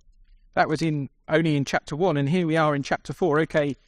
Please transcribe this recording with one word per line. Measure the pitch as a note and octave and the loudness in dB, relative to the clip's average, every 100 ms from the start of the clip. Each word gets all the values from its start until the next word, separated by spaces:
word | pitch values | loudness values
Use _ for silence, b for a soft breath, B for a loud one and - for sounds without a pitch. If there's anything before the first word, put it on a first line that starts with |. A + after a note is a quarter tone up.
| - - - - _ | -20 -20 -20 -20 _
That | F#3 D3 | -2 0
was | D3+ | 0
in | E3 D3 C3+ _ - | -2 -2 -6 _ -2
only | D#3 E3 C#3+ | 2 2 0
in | C3 | 0
chapter | E3 - D3 | -4 -4 -2
one, | F#3 D3 | 0 0
and | C#3 | 0
here | F#3 E3 | 0 0
we | D#3+ | 0
are | D3+ C#3+ | 0 0
in | |
chapter | C3+ C#3 - | -2 -6 -6
four. | - F3+ D3 | -2 0 2
Okay, | D#3 D#3 C#3+ C3 | 2 0 -2 -4